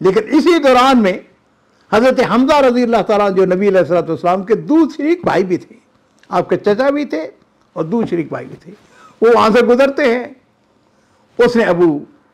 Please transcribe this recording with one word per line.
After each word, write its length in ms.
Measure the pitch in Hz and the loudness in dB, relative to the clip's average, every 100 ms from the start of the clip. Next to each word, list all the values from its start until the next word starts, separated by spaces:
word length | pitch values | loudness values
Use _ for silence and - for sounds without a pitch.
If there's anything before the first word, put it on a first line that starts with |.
लेकिन 220 | 180 190 | -2 0
इसी 360 | 214 294 269 339 | 0 0 2 2
दौरान 380 | 277 254 262 254 | 2 2 4 2
में 280 | 196 208 - _ _ _ _ _ _ | 0 -2 -10 _ _ _ _ _ _
हज़रत 280 | 208 254 262 | 0 0 0
हमज़ा 400 | 214 226 262 294 | 0 0 2 2
रज़ी 240 | 262 240 | 2 2
अल्लाह 180 | 240 233 | 0 0
ताला 280 | 185 202 202 | 0 0 0
जो 160 | 190 185 | 0 0
नबी 220 | 185 202 | 0 0
अलैहिस्सलातु 460 | 190 160 175 156 | 2 2 0 -2
वस्सलाम 300 | 160 175 190 | -4 -2 -2
के 120 | 190 202 | -2 -2
दूध 360 | 160 311 302 | 0 0 0
शरीक 340 | - 294 349 - | -2 -4 -4 -2
भाई 180 | 160 | -2
भी 140 | 185 165 | -2 -4
थे, 180 | - - _ _ _ _ - | -8 -20 _ _ _ _ -8
आपके 260 | 185 165 180 | -6 -2 -2
चचा 320 | 208 208 277 | 0 0 0
भी 160 | 285 285 | -2 -4
थे 200 | 311 311 - _ _ _ 175 | -8 -10 -16 _ _ _ -12
और 80 | |
दूध 220 | 160 226 214 | -6 -4 -4
शरीक 260 | 170 143 | -6 -6
भाई 140 | 131 131 | -10 -14
भी 100 | 156 | -20
थे, 160 | 170 - _ _ - - | -20 -20 _ _ -20 -2
वो 120 | 226 | 2
वहाँ 160 | 220 214 | 4 4
से 100 | 226 | 2
गुजरते 520 | 233 247 277 277 277 | 2 2 0 0 -2
हैं। 220 | 240 233 277 _ _ _ _ _ _ _ _ _ - | -2 -6 -16 _ _ _ _ _ _ _ _ _ 0
उसने 240 | 240 233 | 0 2
अबू 380 | 190 175 175 147 - _ _ | 0 2 0 0 -8 _ _